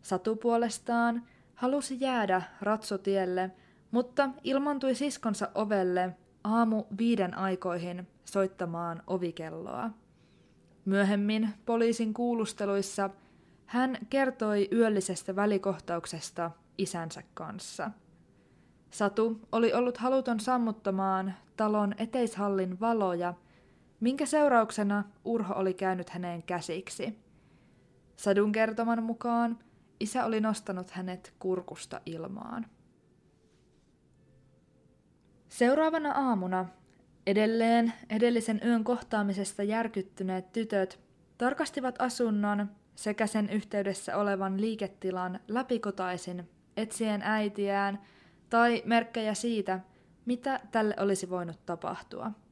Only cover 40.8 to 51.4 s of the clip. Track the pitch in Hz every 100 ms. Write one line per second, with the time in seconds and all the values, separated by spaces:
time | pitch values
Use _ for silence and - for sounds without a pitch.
40.8 | 190 - _ _ _ - 240 277 302 -
41.8 | 254 254 254 247 240 208 208 202 208 -
42.8 | _ - 214 208 220 220 208 214 - 208
43.8 | 196 196 - - 202 196 190 190 220 220
44.8 | 196 - 190 185 180 185 - 226 262 233
45.8 | 208 190 185 180 - 180 175 _ _ -
46.8 | 220 - 220 208 202 214 208 208 196 196
47.8 | 196 202 - - - - _ 233 240 233
48.8 | - 233 233 233 214 202 240 220 190 185
49.8 | - - _ _ - 247 277 269 - 226
50.8 | 214 - 202 190 180 180